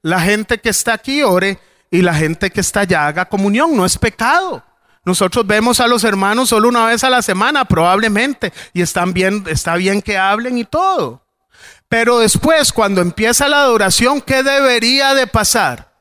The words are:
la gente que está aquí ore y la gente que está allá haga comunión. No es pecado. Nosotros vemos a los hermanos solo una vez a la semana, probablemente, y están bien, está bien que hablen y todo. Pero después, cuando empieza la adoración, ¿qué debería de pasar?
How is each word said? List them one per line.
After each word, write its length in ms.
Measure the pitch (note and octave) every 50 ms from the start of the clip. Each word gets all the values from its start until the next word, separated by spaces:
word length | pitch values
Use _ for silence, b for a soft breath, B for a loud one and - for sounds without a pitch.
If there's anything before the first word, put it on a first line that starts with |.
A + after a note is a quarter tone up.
la 200 | _ D#3+ F3 F#3
gente 400 | E3 F#3 G#3 G#3+ G#3+ - A#3+ G#3+
que 80 | - A#3
está 240 | G3 - - A#3+ A3+
aquí 320 | G#3+ - - C4+ D4 D4
ore 340 | A3+ F3+ F3+ F#3 G3 F#3+ b b b b b b b
y 120 | - F3 F3+
la 120 | F3 E3
gente 380 | D3+ D#3+ D#3 E3 - - F#3+ -
que 80 | -
está 220 | F#3 - - G#3+ G3+
allá 260 | F3+ F3+ D#3+ D3 D3
haga 160 | D3+ E3+ F#3
comunión. 520 | - - G3 G3 G3+ G3+ A#3 D4+ E4+ D#4
No 80 | A#3 F3+
es 140 | F3+ - -
pecado. 640 | - A3+ - - A3+ A#3+ D4 F4 F#4+ F#4 C#4 - - _ _ _ _ _ _ _ _
Nosotros 400 | F3 F3+ - G3+ F#3 - B3 A#3+
vemos 360 | F#3+ G#3 G#3+ A3 A#3+ A#3+ -
a 80 | B3 A#3
los 160 | B3 A#3 A3
hermanos 460 | A3+ G3+ G3 F#3+ G3 G#3+ A#3 C4 A#3
solo 180 | A#3+ A3 G#3+ A#3+
una 180 | B3 A#3+ A3+
vez 160 | A3+ A#3 A3+ -
a 80 | C4
la 120 | B3+ B3 -
semana, 420 | - F#3+ F#3 G#3 C4 D4+ C#4+ B3
probablemente, 880 | - G3 E3 E3 F3 F3+ G3 A3 A3+ G#3 G#3 A#3+ C#4 C4+ - - F#3+ B B B B B
y 100 | F3 F3
están 300 | D#3 - - F3 F3+ F3+
bien, 320 | F#3 F#3 F#3+ G3+ G#3 F#3+ E3
está 260 | D#3 - - E3+ E3
bien 260 | F3 F#3 F#3+ G3 G3+
que 160 | G3 - G#3
hablen 420 | F#3+ F#3+ G3 G3+ G#3+ A#3 B3+ B3 A#3+
y 60 | A#3
todo. 600 | - - D#4 F#4 F#4+ F#4+ D#4+ F#3 C3 A#2+ B2+ _ _ _ _ _ B B B B B B B B _
Pero 320 | - A#3 A#3 A#3 B3 A#3+
después, 520 | A3+ G#3+ - - - D4 D#4+ D#4 C#4+ - -
cuando 280 | - A3 G3+ G3 F#3
empieza 480 | F3 F3 E3+ - A3 A3 A#3+ - C#4+ C#4+
la 140 | D4 C#4+ C#4+
adoración, 580 | C4 A#3 A3 G3+ F#3+ F#3 - A#3 B3 C#4+ D4
¿qué 240 | - - C4+ C4 C4
debería 720 | C#4 C#4 C#4 C#4 C4 B3 A#3 A#3 A#3+ C4 C4+ C#4 C4+ C4+
de 120 | C4+ B3+
pasar? 680 | G3+ - A3+ G#3 - - A#3 G3 C#3+ B2 - - _ _ _